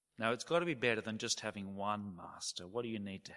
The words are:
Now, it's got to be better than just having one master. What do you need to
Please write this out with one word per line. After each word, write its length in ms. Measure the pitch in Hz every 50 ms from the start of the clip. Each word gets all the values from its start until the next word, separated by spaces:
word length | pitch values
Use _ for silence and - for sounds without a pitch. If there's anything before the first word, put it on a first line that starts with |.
| _ _ _ -
Now, 140 | 113 113 120
it's 100 | 117 -
got 160 | - 160 170
to 60 | 175
be 80 | 175 156
better 260 | 120 117 123 113 110
than 180 | 104 113 110 110
just 220 | 120 117 - -
having 380 | - 110 101 104 98 95 98 98
one 360 | 98 104 104 104 101 104 92 85
master. 500 | 87 87 90 - - - - - 87 90
What 140 | 98 120
do 80 | 120 117
you 100 | 110 107
need 240 | 101 101 95 92 -
to 80 | - 87